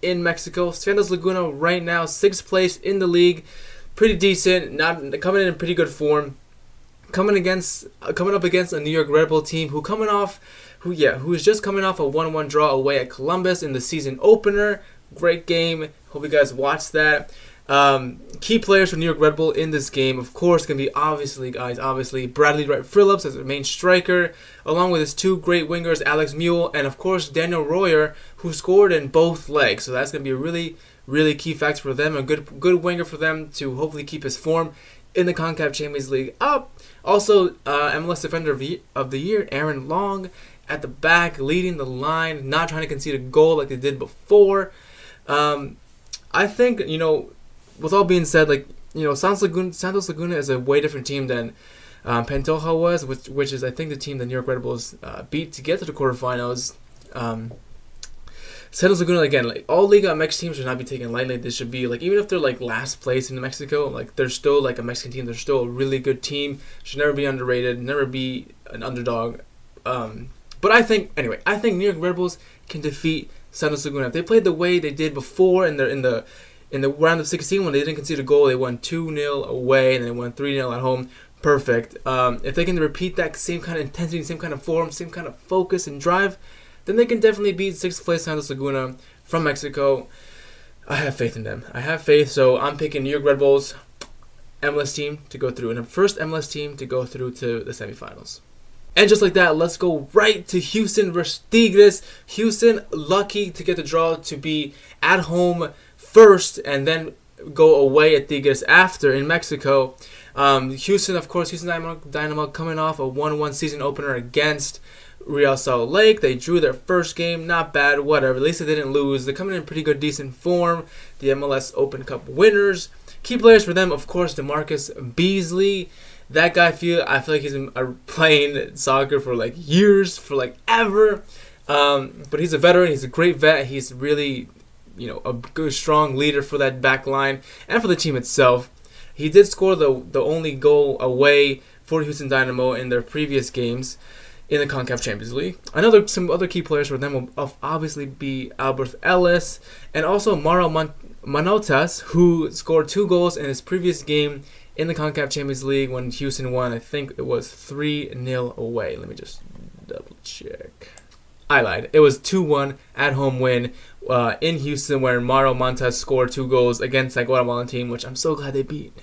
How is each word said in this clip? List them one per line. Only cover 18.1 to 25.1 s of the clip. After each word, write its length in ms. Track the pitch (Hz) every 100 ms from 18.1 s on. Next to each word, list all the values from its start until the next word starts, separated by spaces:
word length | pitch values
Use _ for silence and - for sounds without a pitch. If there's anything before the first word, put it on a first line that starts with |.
| - - -
key 200 | - 220
players 300 | - 196 185
for 80 | 160
New 80 | 165
York 140 | 147
Red 160 | 151 151
Bull 160 | 160
in 200 | - 160
this 180 | 151 131
game, 300 | 139 131 127
of 140 | 123
course, 320 | - 175 170 156
gonna 120 | 139
be 160 | 135
obviously, 580 | 143 156 147 139 135 127
guys, 280 | 123 123 123
obviously 460 | 131 131 131 131 127
Bradley 400 | 135 147 151 143
Wright 200 | 139 -
Phillips 400 | 202 196 196 151
as 100 | 131
the 80 |
main 220 | 135 143 139
striker, 680 | - 180 185 175 180 170 - - - -
along 260 | 165 180
with 100 | 170
his 120 | 147